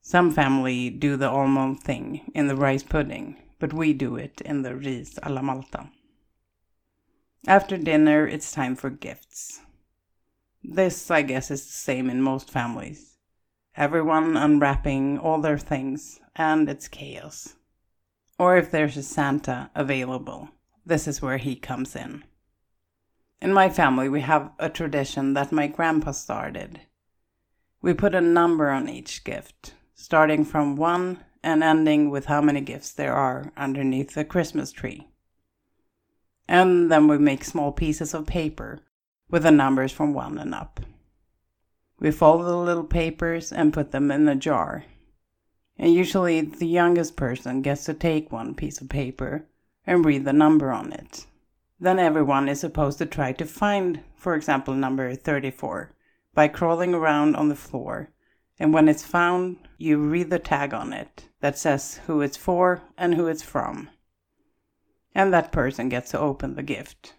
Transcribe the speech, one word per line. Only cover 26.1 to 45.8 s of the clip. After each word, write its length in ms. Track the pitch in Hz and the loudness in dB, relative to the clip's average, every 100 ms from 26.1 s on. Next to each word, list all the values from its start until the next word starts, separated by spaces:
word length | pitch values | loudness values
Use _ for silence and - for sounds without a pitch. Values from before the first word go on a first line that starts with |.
started. 680 | 139 - - - - - - _ _ _ _ _ _ _ _ _ _ | -10 -8 -8 -8 -10 -14 -18 _ _ _ _ _ _ _ _ _ _
We 120 | 180 | -2
put 220 | 165 202 | 2 2
a 60 | 180 | 2
number 500 | 170 170 170 165 143 | 4 4 4 2 2
on 180 | 135 - | 0 -4
each 360 | - - - | -10 -14 -12
gift, 500 | - - - _ - - _ | -10 -12 -14 _ -20 -20 _
starting 500 | _ - 160 156 156 | _ 0 4 4 4
from 320 | 151 156 143 143 | 0 0 -2 0
one 420 | 160 180 180 180 - _ | 0 0 -2 -8 -16 _
and 200 | 160 156 | 0 2
ending 480 | 160 160 156 151 147 | 4 4 4 4 2
with 160 | 139 139 | 0 0
how 140 | 147 | 2
many 200 | 147 143 | 2 2
gifts 320 | 139 139 - | -4 -10 -12
there 220 | - 139 | -6 -2
are 380 | 135 135 135 143 - | 0 0 -2 -10 -8
underneath 580 | 139 139 135 131 139 | -6 -2 -2 -2 -4
the 100 | - | -6
Christmas 480 | 151 180 156 151 135 | -2 -2 -2 -4 -8
tree. 360 | - - 80 - _ _ _ _ _ _ _ _ _ _ _ _ _ - | -10 -12 -12 -20 _ _ _ _ _ _ _ _ _ _ _ _ _ 2
And 420 | 180 185 180 170 | 4 6 6 6
then 180 | 160 151 | 8 8
we 100 | 147 | 6
make 260 | 147 135 | 4 2
small 280 | - 165 143 | -4 -4 -2
pieces 420 | 143 160 151 156 | -2 -2 -2 -4
of 120 | 165 151 | -6 -4
paper 540 | 180 156 151 110 120 _ _ _ _ _ | -4 -4 -6 -14 -14 _ _ _ _ _
with 120 | 170 | 2
the 60 | 160 | 6
numbers 420 | 151 135 135 135 | 6 6 0 -2
from 200 | - 151 | -2 -2
one 260 | 139 127 147 | -2 -6 -8
and 160 | 151 | -8
up. 260 | - - - - - _ _ _ _ _ _ _ _ _ _ | -10 -12 -14 -14 -18 _ _ _ _ _ _ _ _ _ _
We 120 | 156 | -2
fold 340 | 151 156 165 | 6 6 6
the 120 | 175 175 | 2 -2
little 280 | 175 170 | 0 -2
papers 680 | 160 175 165 160 170 165 170 | 0 0 0 -2 -4 -4 -6
and 200 | - 156 | 2 2
put 200 | 156 147 | 2 -4
them 180 | 135 143 | -2 0
in 180 | 139 151 | 4 4
a 60 | |
jar. 500 | 135 160 131 76 - - - _ _ _ _ _ _ _ | 2 0 0 0 -6 -12 -20 _ _ _ _ _ _ _
And 160 | - | 0